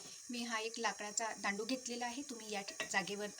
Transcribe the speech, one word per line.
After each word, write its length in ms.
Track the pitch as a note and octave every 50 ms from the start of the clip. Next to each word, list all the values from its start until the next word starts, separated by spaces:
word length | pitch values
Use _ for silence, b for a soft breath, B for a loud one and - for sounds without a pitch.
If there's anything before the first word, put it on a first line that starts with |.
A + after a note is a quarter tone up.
| B B B B B -
मी 120 | A#3+ A#3+ A#3
हा 160 | A#3 A3+ A3
एक 200 | A3 A3+ A3+ A#3
लाकडाचा 560 | A3+ G#3 G3 - G#3 G#3 G#3 - A3+ G#3+ G3+
दांडू 300 | G3+ G#3 G3+ G3+ G3+ A3+
घेतलेला 420 | A3 C4 B3+ - A#3 A#3+ A#3+ B3
आहे. 160 | A#3+ A#3+ C4+ C#4+
तुम्ही 280 | - A#3+ A3 A3 G#3+
या 120 | G#3+ G3 G3+ - - - G#3+ -
जागेवर, 380 | - G3 F3+ F3+ G3+ G3+ G#3 G3+ -